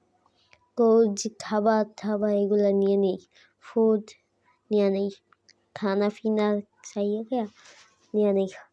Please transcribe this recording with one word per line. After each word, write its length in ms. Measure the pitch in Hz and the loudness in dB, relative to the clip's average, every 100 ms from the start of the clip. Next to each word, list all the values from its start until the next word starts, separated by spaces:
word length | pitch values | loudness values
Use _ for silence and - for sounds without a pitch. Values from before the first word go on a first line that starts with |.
| _ _ _ _ _ _ _ - | _ _ _ _ _ _ _ 0
গরুর 280 | 226 226 220 | 4 4 4
যে 140 | 202 214 - | 0 -8 -10
খাবার 440 | - 214 214 220 214 - | -6 -2 2 2 0 -6
টাবার 380 | 202 208 208 202 | -6 -2 0 0
এগুলা 280 | 202 208 202 | 0 2 2
নিয়ে 240 | 196 196 202 | 2 2 2
নেই, 220 | 190 190 - _ _ _ | 0 -2 -10 _ _ _
ফুড 400 | - 233 220 214 214 - _ _ _ _ - | -6 0 2 0 -4 -18 _ _ _ _ -4
নিয়ে 180 | 208 196 | 0 0
নেই, 180 | 196 202 - _ _ _ _ _ | 0 -4 -8 _ _ _ _ _
খানা 340 | - 208 196 208 | -8 -4 0 -2
পিনা 360 | 208 220 214 208 208 202 _ | -2 -2 0 0 -2 -6 _
চাইয়ে 360 | - 208 208 214 220 | -14 -6 -4 -4 -4
গিয়া 180 | 254 214 - - - - _ _ | -6 -6 -10 -20 -20 -20 _ _
নিয়ে 180 | 214 208 | 0 2
নেই, 180 | 196 190 - - | 2 -2 -6 -20